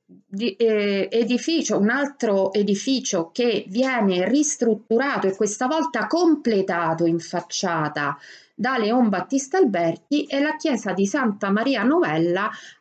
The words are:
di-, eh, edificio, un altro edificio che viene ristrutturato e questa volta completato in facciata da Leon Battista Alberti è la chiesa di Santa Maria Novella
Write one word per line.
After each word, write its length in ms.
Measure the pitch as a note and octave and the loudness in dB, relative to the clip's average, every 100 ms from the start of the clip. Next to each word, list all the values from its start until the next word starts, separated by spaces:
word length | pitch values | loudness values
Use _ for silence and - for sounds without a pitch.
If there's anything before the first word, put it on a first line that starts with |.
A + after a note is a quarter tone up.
| _ | _
di-, 500 | - _ G3 A#3 - | -20 _ -6 -6 0
eh, 540 | A3+ G#3+ G3+ G3 - | 0 2 0 0 0
edificio, 680 | A3+ A3+ B3 - E4 - F#3 | 0 0 0 0 -2 0 0
un 120 | G3+ | 2
altro 640 | C4 C#4+ - A3+ G3 F#3+ | 0 -2 -2 0 0 0
edificio 760 | G#3+ G#3 G3 - C4 - F#3 E3 | 0 0 0 0 -2 -2 -4 -4
che 340 | - A#3+ G3+ - | -2 0 -2 -2
viene 600 | G3+ C4 B3 G3+ F3+ F#3 | -2 0 2 2 2 2
ristrutturato 1000 | C#4 D4+ - A#3 G#3+ - A3+ C#4 A3 F#3+ | 2 0 0 0 0 0 0 0 0 -2
e 80 | F#3+ | 0
questa 320 | G#3+ - B3+ | -2 -2 -2
volta 400 | D#4+ D#4+ A3 G#3+ | 0 -2 -4 -2
completato 1000 | E4 F4 D4 A#3+ G3+ F#3+ F3 E3 D#3+ E3+ | 2 4 2 2 0 2 0 0 2 2
in 140 | E3 | 0
facciata 1000 | - F3 - - F#3 E3 D3+ D3 C#3+ C#3+ - - - - | -2 -6 -6 -4 -2 0 -2 -2 -4 -4 -12 -20 -20 -6
da 220 | A#3+ B3+ | -2 0
Leon 320 | G#3 B3 A3+ | 0 2 2
Battista 480 | F#3+ - C4+ C4+ F#4+ | 0 -2 -4 0 2
Alberti 680 | D4 F3+ E3+ - _ D4 - | 2 2 0 -2 _ -4 -2
è 140 | C#4 | -2
la 160 | D4 D#4 | -2 -2
chiesa 380 | E4 A#3+ G3+ | -2 -2 -2
di 120 | F#3 G3 | 0 0
Santa 440 | D4 A#3 G3+ G3 | 2 0 0 0
Maria 340 | G3+ C#4 B3 | 0 0 0
Novella 680 | A#3 E4 D#4 D#3+ E3+ F3+ G#3 - - - | 2 2 2 2 2 0 -2 -6 -16 -12